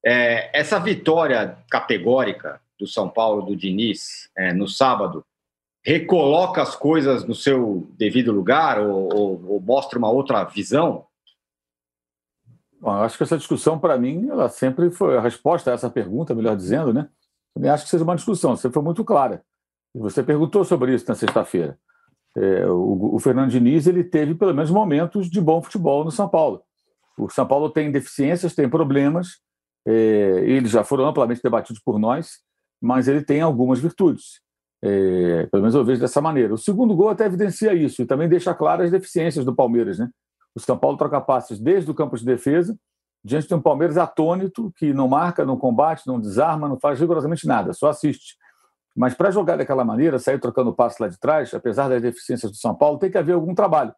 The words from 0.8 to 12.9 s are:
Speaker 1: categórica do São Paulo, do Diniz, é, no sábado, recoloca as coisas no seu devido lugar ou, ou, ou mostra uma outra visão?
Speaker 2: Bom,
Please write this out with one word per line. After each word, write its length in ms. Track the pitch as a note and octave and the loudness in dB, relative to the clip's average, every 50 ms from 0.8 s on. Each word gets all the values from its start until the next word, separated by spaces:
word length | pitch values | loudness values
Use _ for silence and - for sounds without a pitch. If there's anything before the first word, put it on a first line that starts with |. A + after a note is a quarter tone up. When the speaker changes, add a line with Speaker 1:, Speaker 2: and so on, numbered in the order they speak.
| E3+ A3 F#3+ C#3+ - D#3+ D#3 E3+ E3 D3 B2+ A2+ G#2 F#2 E2+ - - _ | 0 -2 -2 -2 0 0 2 2 2 2 0 0 0 -4 -8 -14 -10 _
Speaker 1:
categórica 920 | - A#2 - - A#2+ G2 F2 A2 B2+ C3 B2 G#2 F#2 - - D#2 C#2 - _ _ _ _ | -4 -4 -2 -2 -4 -2 2 2 2 2 2 -2 -4 -8 -12 -14 -14 -14 _ _ _ _
do 80 | G2+ | -12
São 220 | G2 - A2+ G2 F2+ | -8 -6 -6 -6 -4
Paulo, 320 | - - A2+ A2 G#2+ G#2+ | -2 0 0 0 0 -2
do 140 | F#2+ F#2 G2+ | -4 -6 -8
Diniz, 720 | F#2 F2 G2 F#2 G2+ A#2 A2+ F#2+ - - - - - - _ _ | -6 -4 -4 -2 -2 -2 -2 -4 -6 -10 -16 -16 -18 -20 _ _
é, 160 | - F#2+ F#2 F2+ | -4 -4 -2 -2
no 140 | F#2 G2 | -2 -4
sábado, 580 | - - - C3+ C3 B2 G#2+ G2+ F2+ E2 D#2+ - _ _ _ _ _ _ _ _ _ _ _ _ | -4 -2 0 2 2 2 0 -2 -6 -6 -10 -16 _ _ _ _ _ _ _ _ _ _ _ _
recoloca 800 | - D3+ E3+ E3 - F#3 F3 D3 C#3 D3 E3+ F#3 F3+ - E3 | -2 -2 -2 2 2 2 4 4 4 4 2 2 0 0 -2
as 140 | C#3 - - | -2 -4 -6
coisas 500 | - - C#3+ D#3+ D#3+ C#3 C#3 C3 A2+ - | -4 0 2 2 2 4 2 0 0 -2
no 100 | A#2 A2+ | -6 -8
seu 520 | - - C#3 C#3 B2+ A#2+ A2 G2+ F2+ D#2+ - - | -2 0 2 2 2 2 0 -2 -4 -6 -10 -6
devido 340 | - - C#3 A#2+ C3 A#2+ A#2 | -2 -2 0 2 2 2 2
lugar 480 | G#2+ G2+ F2+ F#2 B2+ D3+ D#3+ D3 B2+ G#2+ | 0 0 2 2 2 2 4 2 0 0
ou, 340 | G#2 G#2 G2+ G2 F#2+ F2+ G2+ | 0 0 0 -2 -2 0 0
ou, 320 | G#2 G#2 G2 F#2 F2 F2 | 0 0 0 -2 -6 -6
ou 120 | F2+ G2+ G2+ | -4 -4 -4
mostra 380 | F2+ G2+ B2+ C#3 C3+ - - A#2+ | 0 0 0 0 0 -4 -4 -2
uma 100 | A#2 G#2+ | 0 0
outra 340 | A#2 C3+ C3+ - B2 G#2+ F#2 | 0 0 0 0 -2 -2 -2
visão? 600 | - - G2+ G2 - G#2+ C#3+ E3+ D#3 G#2 E2 - _ _ _ _ _ _ _ _ _ _ _ _ _ _ _ _ _ _ _ _ _ _ _ _ _ _ _ _ _ - _ _ _ _ _ | -4 -8 -10 -6 -2 0 0 0 0 -2 -6 -12 _ _ _ _ _ _ _ _ _ _ _ _ _ _ _ _ _ _ _ _ _ _ _ _ _ _ _ _ _ -20 _ _ _ _ _
Speaker 2:
Bom, 160 | G3+ A2+ | -6 -4